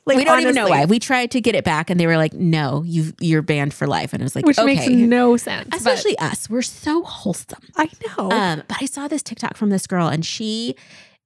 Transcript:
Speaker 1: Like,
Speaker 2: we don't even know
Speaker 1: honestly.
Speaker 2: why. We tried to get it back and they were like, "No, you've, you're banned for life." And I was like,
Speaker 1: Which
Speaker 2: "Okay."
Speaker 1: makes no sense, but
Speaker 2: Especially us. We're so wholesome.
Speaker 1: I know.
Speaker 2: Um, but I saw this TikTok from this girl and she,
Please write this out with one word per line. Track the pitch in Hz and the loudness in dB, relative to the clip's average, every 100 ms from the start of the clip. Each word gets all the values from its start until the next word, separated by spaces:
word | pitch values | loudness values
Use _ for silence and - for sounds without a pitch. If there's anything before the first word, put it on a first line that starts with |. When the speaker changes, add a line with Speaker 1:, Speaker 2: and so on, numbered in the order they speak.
| - | 0
Speaker 1:
Like, | 269 | 2
Speaker 2:
we | |
don't | 277 - | 4 4
even | 254 | 4
know | 262 202 | 2 2
Speaker 1:
honestly. | 151 | 2
Speaker 2:
why. | 151 | 4
We | 226 | 2
tried | - 254 240 | 2 0 0
to | 262 | 0
get | 226 202 | 0 0
it | |
back | - 156 165 | 0 0 0
and | 175 | 2
they | 165 | 4
were | 165 | 4
like, | 156 | 2
"No, | - 175 160 143 143 170 | 0 0 2 0 -2 -2
you've, | 165 156 - | -2 -2 -2
you're | 165 160 | 0 2
banned | 156 147 143 | 2 0 -2
for | - 143 | -2 -2
life." | - - | -2 -2
And | - | -4
I | 156 | -4
was | - | 0
like, | 320 | 2
Speaker 1:
Which | 277 | 4
Speaker 2:
"Okay." | 277 269 | 2 2
Speaker 1:
makes | - | 2
no | 247 233 247 247 240 | 4 4 4 4 2
sense, | - - - | 0 -8 -6
but | 320 | -2
Speaker 2:
Especially | - 494 427 - | 0 0 0 -2
us. | 156 - - | -4 -6 -6
We're | 233 | -6
so | 240 - 311 320 | -6 -8 -4 -4
wholesome. | 349 - 202 170 - - - - | -4 -8 -8 -8 -10 -18 -8 -4
Speaker 1:
I | 311 - 440 - | -4 -6 -12 -6
know. | - | -2
Speaker 2:
Um, | 226 190 156 - | 0 0 -2 -6
but | 214 | -8
I | 269 | -8
saw | - 285 | -8 -6
this | 302 | -6
TikTok | - 226 226 - | -6 -10 -10 -4
from | 208 | 0
this | 190 - | 0 -2
girl | 180 165 | -2 0
and | 156 | -2
she, | 160 - 214 220 233 254 - - - _ | -4 -6 -6 -6 -6 -10 -16 -20 -20 _